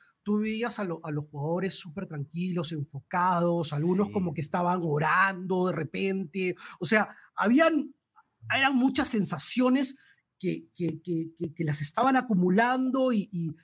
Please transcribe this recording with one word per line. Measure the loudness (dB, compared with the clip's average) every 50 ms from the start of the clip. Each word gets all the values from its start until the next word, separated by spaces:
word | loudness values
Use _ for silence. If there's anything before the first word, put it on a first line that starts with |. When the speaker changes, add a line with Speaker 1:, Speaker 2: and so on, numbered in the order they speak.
| _ _ _ _ _
Speaker 1:
tú | -2 0 0
veías | 0 -2 -2 -2 -4 -4 -4 -4
a, | -4
lo, | -6 -6 -6 -6
a | -6
los | -4 -4 -6
jugadores | -6 -8 -6 -4 -2 -2 -2 -2 -4 -6
súper | -8 -12 -12 -10 -10 -10
tranquilos, | -10 -8 -10 -10 -8 -6 -6 -4 -2 -2 -2 -4 -4 -4
enfocados, | -6 -8 -8 -10 -14 -12 _ -2 0 2 2 2 2 2 2 0 0 -2 -2 -4
algunos | -2 0 2 2 2 0 0
Speaker 2:
Sí. | 0
Speaker 1:
como | -2 -2 -2 -2
que | -4
estaban | -6 -4 -2 0 0 0 0 0 0
orando | -2 0 0 0 2 4 4 4 2 2 -2 -4 -2 0 0 2 0
de | 0
repente, | -2 -4 -6 -4 -2 -2 -2 -2 -2 -4 -6 -4 -2 -2 -2 -2 -4 -10 -16 -10 -8
o | -2
sea, | 2 2 2 2 0 -4 -12 -20 _ _
habían, | -2 2 4 6 6 6 6 4 2 -2 -4 -10 _ _ _ _ -20 _ _ _ _ -6 -2 0
eran | 2 2 4 4
muchas | 4 4 4 2 2 0 2
sensaciones | 0 0 0 0 -2 -4 -4 -2 0 2 4 4 4 4 2 0 -4 -10 _ _ _ _ _ _ _ _
que, | -4 -4 -4 -4 -6 -12 _
que, | -4 -4 -4 -4 -4 -6
que, | -4 -4 -4 -4 -6 -6
que, | _ -8 -8 -6
que | -4 -4
las | -4 -2 -4
estaban | -4 -4 -2 0 2 4 4
acumulando | 2 2 2 2 2 4 4 4 4 4 4 2 0 0 0 2 2 2 2 2
y, | 0 0 -2 -4
y, | -6 -6 -6 -6 -8